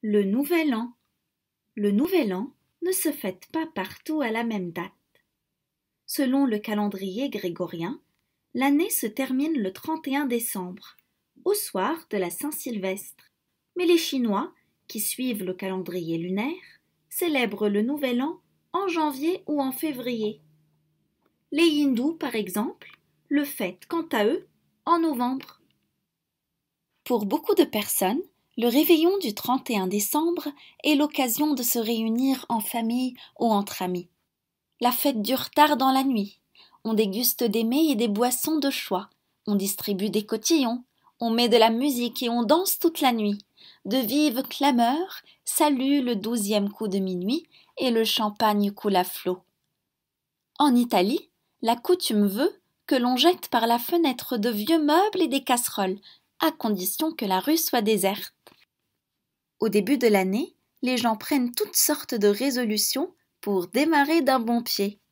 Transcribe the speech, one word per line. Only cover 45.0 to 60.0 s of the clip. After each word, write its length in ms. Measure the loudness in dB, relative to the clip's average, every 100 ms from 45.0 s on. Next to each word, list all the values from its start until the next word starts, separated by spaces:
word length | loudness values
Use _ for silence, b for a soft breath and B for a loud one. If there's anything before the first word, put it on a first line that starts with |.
| -4 -8 b b -6
saluent 560 | 2 2 2 2 2
le 140 | 2 -2
douzième 540 | -2 -4 0 0 0
coup 180 | -4 -4
de 100 | -2
minuit 480 | -2 -2 -2 -4 b b b -4
et 140 | 0
le 140 | 2 0
champagne 680 | 0 -2 0 2 2 0
coule 240 | -2 0 0
à 80 |
flots. 400 | 0 -4 -6 -6 _ _ _ _ _ _ _ _ _ _ _ 0
En 180 | 4 4
Italie, 540 | 4 2 2 0 -6 _ _ _
la 140 | -2 -2
coutume 500 | 2 0 2 2 2
veut 340 | 2 -2 -2 _ _ 0
que 80 | 2
l'on 220 | 2 4
jette 320 | 4 4 0
par 180 | 2 4
la 100 | 4
fenêtre 600 | 2 2 2 0 -4 0
de 120 | 0
vieux 320 | 0 2 4
meubles 400 | 6 4 4 2
et 60 | 0
des 160 | 0
casseroles, 560 | 0 0 0 -2 -2 -2 b b b _
à 120 | -2
condition 600 | 0 -2 -2 -2 -2 -4
que 140 | -2 -2
la 140 | 0
rue 180 | 2 0
soit 240 | 2 0
déserte. 520 | 2 2 2 -2 -10 _ -20 _ _ _ _ _ _ _ _ _ _ _
Au 100 | 0
début 280 | 2 2
de 100 | 2